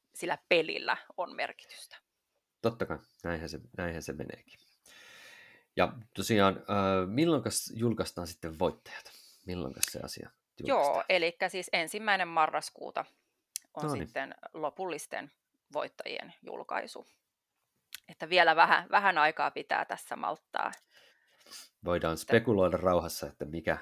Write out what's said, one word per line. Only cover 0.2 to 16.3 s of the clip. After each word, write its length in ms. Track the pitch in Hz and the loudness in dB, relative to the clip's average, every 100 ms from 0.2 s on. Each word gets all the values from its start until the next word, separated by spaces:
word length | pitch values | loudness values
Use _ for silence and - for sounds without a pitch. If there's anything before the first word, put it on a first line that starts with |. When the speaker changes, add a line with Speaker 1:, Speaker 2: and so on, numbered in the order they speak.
| 165 147 - | -6 -4 2
Speaker 1:
pelillä 480 | 175 160 160 - - - - | 2 2 -2 -2 -4 -4 -8
on 180 | 175 131 | -8 -6
merkitystä. 640 | - - - - - - _ _ _ _ _ _ | -8 -8 -20 -20 -20 -20 _ _ _ _ _ _
Speaker 2:
Totta 240 | 117 120 - | -4 -2 -4
kai, 120 | 78 - _ | -6 -10 _
näinhän 260 | 85 82 80 | -4 -4 -6
se, 100 | 78 - - | -10 -12 -6
näinhän 240 | 87 82 | -6 -6
se 100 | - | -8
meneekin. 460 | 73 - - _ - _ _ - - - - - - - - _ - | -8 -8 -12 _ -20 _ _ -20 -20 -20 -20 -20 -20 -20 -20 _ 0
Ja 180 | 90 120 - - | 0 0 -12 -6
tosiaan, 420 | 98 110 98 90 | 2 6 6 4
äh, 500 | - 101 95 95 92 | 0 2 4 2 2
milloinkas 640 | 117 170 147 107 - - 110 | 2 4 2 0 -4 -4 -2
julkaistaan 520 | 117 110 - - 80 | 0 0 -2 -6 -8
sitten 320 | - 82 80 | -8 -8 -2
voittajat? 520 | 87 - - - - - - - - | -2 -2 -10 -16 -16 -20 -20 -18 -10
Milloinkas 380 | 90 67 - - | -6 -6 -8 -10
se 80 | - | -10
asia 260 | - - - _ _ - | -12 -14 -16 _ _ -10
julkaistaan? 360 | - 240 143 - | -4 0 0 -2
Speaker 1:
Joo, 80 | - | 0
elikkä 400 | 185 170 - 185 | 0 -2 -2 -6
siis 200 | 185 175 | -6 -4
ensimmäinen 540 | 180 160 208 220 190 170 | -4 -4 -4 -2 0 0
marraskuuta 760 | 165 156 151 - - - - - _ _ _ _ - _ | 0 0 0 -6 -12 -10 -8 -8 _ _ _ _ -14 _
on 120 | - 151 | -8 -6
Speaker 2:
No 80 | |
niin. 120 | 123 - | -4 -6
Speaker 1:
sitten 300 | 139 135 - - | -8 -8 -10 -16
lopullisten 800 | 160 147 - 185 156 - 101 147 _ _ _ _ | -8 -8 -6 -8 -8 -8 -10 -10 _ _ _ _
voittajien 600 | 143 135 - - - - | -6 -6 -8 -10 -10 -10